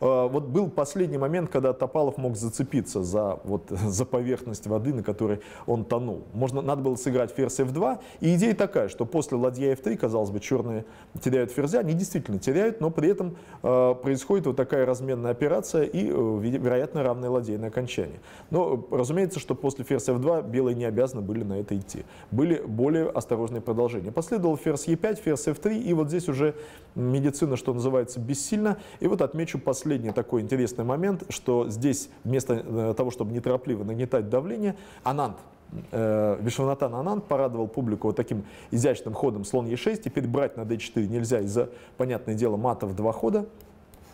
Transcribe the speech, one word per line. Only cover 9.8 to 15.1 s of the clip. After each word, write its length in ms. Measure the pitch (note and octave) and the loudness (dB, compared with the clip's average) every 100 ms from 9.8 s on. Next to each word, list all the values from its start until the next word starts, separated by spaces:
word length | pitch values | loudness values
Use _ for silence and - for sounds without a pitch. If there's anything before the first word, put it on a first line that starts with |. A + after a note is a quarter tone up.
три, 160 | A3 A3 | 0 0
казалось 340 | A#2+ A2 G2+ | 2 2 0
бы, 80 | G2+ | -2
черные 460 | - C3 A#2+ A2 A2 - - - | 0 0 0 -4 -8 -14 -16 -6
теряют 300 | C3 B2+ A#2+ | 2 2 2
ферзя. 300 | - C#3+ A#3 | 0 0 2
Они 140 | F3+ | 2
действительно 440 | E3 G3 E3+ - G2 | 0 -2 -4 -2 -2
теряют, 420 | - D3 A3 A3+ | 0 2 2 0
но 100 | D#3+ | -2
при 180 | E3 E3 | 2 2
этом, 300 | G3 F3+ E3 - - | 2 -2 -8 -16 -4
э, 320 | - B2+ B2+ B2+ | 2 6 6 4
происходит 440 | C3+ C3+ - G3 D#3 | 0 -2 0 0 2
вот 100 | B2 | 0
такая 280 | B2+ C#3+ | 2 2
разменная 460 | B2+ B2 C3 | 2 2 -2